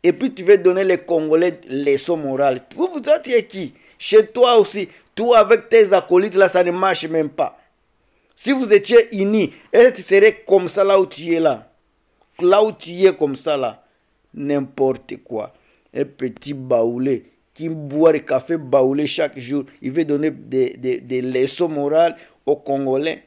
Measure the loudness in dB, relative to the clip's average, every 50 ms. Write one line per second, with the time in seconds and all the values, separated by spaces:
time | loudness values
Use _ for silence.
0 | 2 0 0 0 -4 -6 -6 -6 2 4 4 4 4 2 0 2 0 0 0 -2
1 | -2 -2 -2 -2 0 0 0 2 2 0 -2 -6 -14 -10 -8 -4 0 0 0 0
2 | 0 -4 -4 -4 -4 -6 -4 -2 0 0 -2 -2 _ _ -8 -6 -6 -6 -6 -8
3 | -2 -2 -2 -2 -2 -2 -2 -2 -2 -2 -12 -12 -12 -12 _ _ _ _ _ _
4 | -6 4 4 4 4 4 2 2 2 4 6 4 2 2 -2 -8 -10 -10 -12 _
5 | _ _ _ -6 0 4 4 4 6 6 2 2 2 2 4 4 4 6 4 0
6 | 2 2 2 2 2 2 2 2 2 4 4 2 0 0 0 -2 -2 -2 -2 -2
7 | -6 -4 -4 -4 -4 -4 -4 -4 -6 -6 -6 _ _ _ _ _ _ _ _ _
8 | _ _ _ _ _ _ _ -10 -4 -4 -2 -2 2 2 2 2 2 4 4 4
9 | 4 2 -4 -4 -2 0 0 0 0 -2 -4 -12 _ _ 2 4 4 4 2 0
10 | -4 0 2 4 4 4 2 0 -4 0 0 0 0 0 -2 -2 0 2 2 2
11 | 2 0 -4 -14 -6 -4 -2 0 0 0 -2 -2 -10 _ _ _ _ _ _ _
12 | _ _ _ _ _ _ _ -2 0 2 4 4 2 0 -2 _ -14 -14 -6 2
13 | 2 2 2 2 -4 -4 -4 -6 -4 -4 -4 -2 -4 -6 -8 _ _ _ _ _
14 | _ _ _ _ _ _ _ -12 -6 -4 -4 -4 -4 -6 _ -2 -2 -2 -2 -4
15 | _ -16 -18 -18 _ _ -10 -10 -10 -12 _ _ _ _ _ _ _ _ _ -8
16 | -8 -8 _ _ -10 -10 -10 -12 -14 -14 -14 -12 -4 -2 0 0 0 0 -2 -2
17 | -2 -2 -2 -4 -6 _ _ _ _ _ _ -12 -10 -10 -10 -10 -12 -8 -2 4
18 | 4 4 4 2 -2 -2 -4 -4 -2 -4 -6 -6 -4 0 0 2 2 2 0 0
19 | -2 -4 -2 -4 -4 -4 -6 -12 -10 -6 -6 -6 -8 -8 _ _ -12 -6 -4 -4
20 | -2 -2 -2 -2 -2 -4 -6 -6 -14 -6 -2 -2 -2 -2 -4 -8 -6 -6 -6 -6
21 | -6 -8 -6 -6 -6 -4 -2 -2 -2 -2 0 -2 -2 -4 -4 -4 -4 -2 0 2
22 | 2 0 0 -6 -20 _ _ _ _ -4 -4 -4 _ -6 -4 -4 -2 -2 -2 -2
23 | -2 -4 -8 -8 _